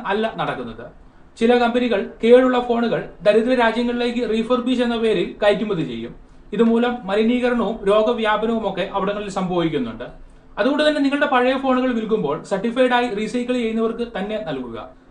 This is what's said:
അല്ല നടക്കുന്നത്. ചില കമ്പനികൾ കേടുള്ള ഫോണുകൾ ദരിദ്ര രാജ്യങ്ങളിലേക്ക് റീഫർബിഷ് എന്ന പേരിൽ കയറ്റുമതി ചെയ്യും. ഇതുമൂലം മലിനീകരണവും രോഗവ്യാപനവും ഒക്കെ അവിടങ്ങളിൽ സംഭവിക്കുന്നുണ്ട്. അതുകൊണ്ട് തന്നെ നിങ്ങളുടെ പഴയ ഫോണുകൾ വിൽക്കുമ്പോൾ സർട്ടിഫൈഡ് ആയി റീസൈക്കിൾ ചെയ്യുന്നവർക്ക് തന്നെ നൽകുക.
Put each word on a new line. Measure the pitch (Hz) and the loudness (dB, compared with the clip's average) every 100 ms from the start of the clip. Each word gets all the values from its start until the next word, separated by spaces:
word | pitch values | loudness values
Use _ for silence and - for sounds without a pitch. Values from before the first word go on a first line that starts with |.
| 185 | -2
അല്ല | 208 220 180 | -2 -2 -4
നടക്കുന്നത്. | 147 131 117 113 - - - - - - | -6 -6 -8 -12 -16 -18 -20 -20 -16 0
ചില | 226 240 | 4 4
കമ്പനികൾ | 233 240 247 202 - - | 4 2 0 -2 -4 0
കേടുള്ള | 226 254 262 247 | 6 8 8 2
ഫോണുകൾ | 247 233 233 160 - - | 0 0 0 -2 -6 -2
ദരിദ്ര | 208 220 233 | 4 4 4
രാജ്യങ്ങളിലേക്ക് | 254 226 226 240 240 240 240 220 | 2 2 2 -2 0 -2 -2 -2
റീഫർബിഷ് | 220 226 247 247 247 | -2 0 0 0 0
എന്ന | 240 233 | 0 0
പേരിൽ | 226 185 208 - | 0 0 -2 0
കയറ്റുമതി | 208 196 214 170 | 2 2 0 -2
ചെയ്യും. | 131 113 117 - - - - | -4 -6 -10 -14 -20 -20 -6
ഇതുമൂലം | 202 226 226 240 240 | 2 4 4 2 -2
മലിനീകരണവും | 180 202 220 247 247 240 196 226 196 | -4 0 2 2 0 0 -2 -2 2
രോഗവ്യാപനവും | 214 220 226 214 208 226 226 196 | 2 2 0 0 0 0 -2 -2
ഒക്കെ | 175 190 | -4 -4
അവിടങ്ങളിൽ | 196 196 208 202 | -4 -4 -4 -6
സംഭവിക്കുന്നുണ്ട്. | 190 180 180 165 143 117 110 - - - - - - | -6 -2 -2 0 -2 -6 -8 -14 -16 -20 -20 -12 -2
അതുകൊണ്ട് | 226 294 302 | 0 2 2
തന്നെ | 294 | 2
നിങ്ങളുടെ | 277 285 285 | 0 0 2
പഴയ | 254 247 269 | 2 2 0
ഫോണുകൾ | 269 254 254 | 0 0 0
വിൽക്കുമ്പോൾ | 226 202 214 156 156 | -2 -2 -2 -2 -4
സർട്ടിഫൈഡ് | - 190 233 240 254 | -4 -4 -2 2 2
ആയി | 240 247 | 2 0
റീസൈക്കിൾ | 196 220 247 240 | -2 -4 -4 -2
ചെയ്യുന്നവർക്ക് | 247 226 220 226 233 233 190 | -2 -2 0 -2 -2 -6 -6
തന്നെ | 202 214 160 | -6 -6 -6
നൽകുക. | 135 120 110 92 - - | -6 -8 -10 -14 -18 -20